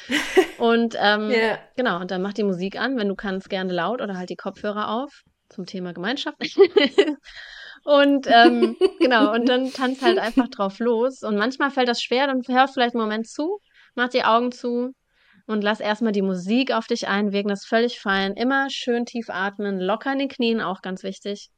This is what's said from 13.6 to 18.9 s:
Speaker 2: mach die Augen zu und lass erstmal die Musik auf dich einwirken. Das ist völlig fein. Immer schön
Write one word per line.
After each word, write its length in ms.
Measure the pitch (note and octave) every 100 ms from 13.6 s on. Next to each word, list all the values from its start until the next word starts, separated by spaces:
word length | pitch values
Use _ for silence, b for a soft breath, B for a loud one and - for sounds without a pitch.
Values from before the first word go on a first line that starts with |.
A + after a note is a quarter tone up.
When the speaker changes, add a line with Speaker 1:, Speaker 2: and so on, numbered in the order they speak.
| b b b
Speaker 2:
mach 160 | - B3
die 140 | B3+
Augen 280 | - A3+ B3
zu 400 | A#3+ A#3+ A#3+ B3 - _ b b b -
und 180 | G#3+
lass 160 | G3+ G#3+
erstmal 320 | G#3 G#3+ A3+
die 120 | G3+
Musik 480 | F#3+ F#3 F3+ A#3+ C4+
auf 160 | A3+ -
dich 200 | A#3+ -
einwirken. 420 | G3 G#3 G3+ G#3
Das 120 | G3
ist 80 | -
völlig 300 | A3+ A#3+ -
fein. 340 | G#3 G3 G3
Immer 360 | G#3 B3 C4+ C4+
schön 340 | - -